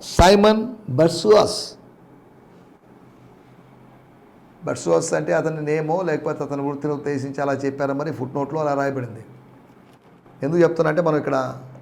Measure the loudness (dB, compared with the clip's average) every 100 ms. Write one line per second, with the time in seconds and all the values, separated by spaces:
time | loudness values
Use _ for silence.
0 | -4 4 6 8 6 4 0 -8 -4 2
1 | 4 4 6 6 6 -2 -10 -14 -20 -20
2 | -20 -20 -20 -20 -20 -20 -20 -20 _ -20
3 | -20 -20 -20 -20 -20 -20 -20 -20 -20 -20
4 | -20 -20 -20 -20 -20 -12 -8 -6 0 0
5 | 2 -2 0 -2 -2 -4 -4 -4 -2 -2
6 | -2 -4 -4 -6 -6 -6 -6 -6 -6 -4
7 | -4 -6 -6 -4 -4 -2 -4 -4 -4 -4
8 | -6 -6 -6 -6 -4 -2 -2 0 -2 -4
9 | -8 -12 -18 -20 -20 -20 -20 -20 -20 -20
10 | -20 -20 -20 -8 -2 2 2 4 0 0
11 | 0 0 -2 -4 -4 -8 -16 -20